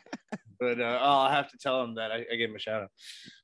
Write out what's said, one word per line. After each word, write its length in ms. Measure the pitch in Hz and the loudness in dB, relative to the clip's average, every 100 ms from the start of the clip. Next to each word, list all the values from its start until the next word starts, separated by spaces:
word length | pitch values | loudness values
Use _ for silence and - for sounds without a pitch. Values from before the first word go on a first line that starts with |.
| - 311 _ 220 113 - | -12 -16 _ -14 -12 -4
But, 200 | 123 120 | -2 0
uh, 180 | 117 120 | 0 2
oh, 40 | 143 139 | 4 6
I'll 100 | 135 | 6
have 180 | 143 139 | 2 0
to 60 | - | -4
tell 220 | 135 131 | -2 0
him 100 | 120 | -2
that 160 | 113 110 | -4 -4
I, 140 | 113 117 | -4 -4
I 20 | |
gave 140 | 117 113 | -2 -2
him 60 | 107 | -4
a 20 | |
shout 240 | 107 110 | -4 -4
out. 80 | 98 _ - - - - | -6 _ -20 -18 -20 -12